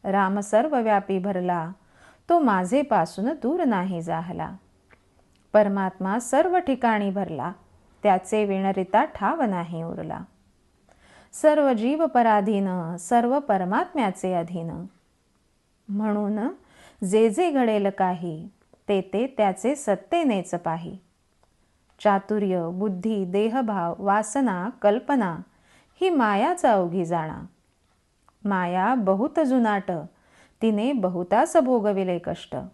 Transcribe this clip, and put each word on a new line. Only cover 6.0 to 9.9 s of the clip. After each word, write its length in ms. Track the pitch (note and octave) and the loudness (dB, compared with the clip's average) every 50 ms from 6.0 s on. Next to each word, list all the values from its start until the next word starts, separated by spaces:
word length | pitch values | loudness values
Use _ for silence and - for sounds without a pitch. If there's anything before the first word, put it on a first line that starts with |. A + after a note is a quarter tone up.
| F#3 F#3+ G3 A#3+ | -4 -2 -2 -2
सर्व 400 | A#3+ - - C4+ E4 F#4 F4 F#4 | -2 0 2 2 2 4 2 0
ठिकाणी 500 | F4 F4 C4+ B3 - A#3 A3 G#3 G3+ G3 | 2 0 -2 0 2 0 0 2 0 -2
भरला, 420 | F#3 G3+ F#3+ E3+ D#3+ C#3 B2 E3+ G3 - _ _ _ _ _ _ _ _ - | -2 -2 -4 -4 -6 -6 -6 -8 -8 -12 _ _ _ _ _ _ _ _ 2
त्याचे 420 | G#3 F#3+ F#3 F#3 - - G#3+ G#3+ | 2 2 2 2 -2 0 0 0
विणरिता 580 | G3+ G3 F#3+ F#3+ F#3+ F#3+ G3 F#3+ F#3 - G#3 B3+ | 0 0 0 0 0 0 -2 -2 2 2 2 2
ठाव 380 | D#4 - - G3 G3+ D4 E4+ | 2 -4 -4 -2 -2 0 0
नाही 420 | C#4 A3 F#3+ F3+ E3+ E3 E3+ E3 E3 | -2 -2 -2 -2 -4 -6 -8 -8 -8
उरला. 360 | E3+ | -8